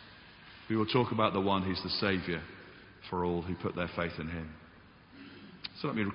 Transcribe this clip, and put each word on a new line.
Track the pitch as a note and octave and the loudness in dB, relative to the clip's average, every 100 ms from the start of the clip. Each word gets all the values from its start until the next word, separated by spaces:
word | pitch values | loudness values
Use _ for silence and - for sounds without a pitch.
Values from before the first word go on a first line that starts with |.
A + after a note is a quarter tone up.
| - - - - - - - | -20 -20 -20 -20 -20 -14 0
We | A2 | 2
will | G#2+ | 6
talk | C3 A#2 | 4 4
about | A2 G#2+ | 4 4
the | F#2+ | 4
one | G2 G2 | 4 4
who's | F#2 F2+ | 2 0
the | F2+ | -2
Saviour | - G2+ F#2+ E2+ E2 D#2+ - - - - - - | 0 2 2 0 -4 -6 -14 -18 -20 -20 -20 -6
for | F#2 F2 | 0 2
all | F2 | 0
who | E2+ | -2
put | F2 G2+ E2+ | -4 -4 -2
their | F2 | -2
faith | - E2+ E2 | -2 -4 -4
in | D#2 | -6
him. | E2 D#2 D#2 - - - - - - - - - - - - | -6 -8 -12 -18 -20 -20 -20 -20 -18 -18 -16 -18 -14 -14 -6
So | D3 | -4
let | A2+ | 0
me | G2+ | 0